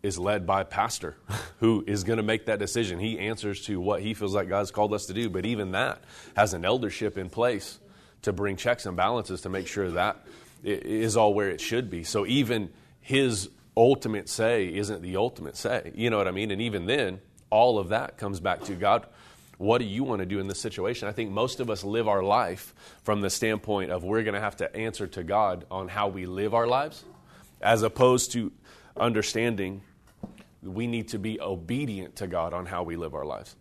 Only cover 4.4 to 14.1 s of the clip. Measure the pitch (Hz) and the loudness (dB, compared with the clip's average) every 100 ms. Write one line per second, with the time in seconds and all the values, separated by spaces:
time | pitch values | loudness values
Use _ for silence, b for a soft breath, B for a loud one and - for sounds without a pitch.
4.4 | 92 98 98 - 104 104 - 95 117 92 | 2 0 0 0 2 0 -4 -4 -2 -2
5.4 | 95 117 95 92 131 - B B B - | -2 -2 -2 -2 -2 -4 B B B 2
6.4 | 104 87 87 127 110 - 107 101 90 110 | 4 4 2 2 0 -2 -4 -4 -8 0
7.4 | 120 107 - - B B B B - 101 | 2 2 -6 -16 B B B B -4 0
8.4 | 101 95 120 120 104 90 95 120 101 92 | -2 0 0 0 -2 2 2 2 -2 -6
9.4 | 95 95 90 - 92 87 104 - B B | -4 -6 -4 -2 -2 2 0 -2 B B
10.4 | B B 98 101 - 110 113 107 107 101 | B B -4 -4 -2 0 2 6 6 4
11.4 | 101 80 - 113 120 85 82 107 98 131 | 0 -2 -2 -2 -2 -8 -4 -2 0 2
12.4 | 120 117 92 B B B - 135 131 107 | 2 0 -4 B B B -2 2 2 0
13.4 | 90 - - - 117 135 - | -4 -14 -6 6 6 6 0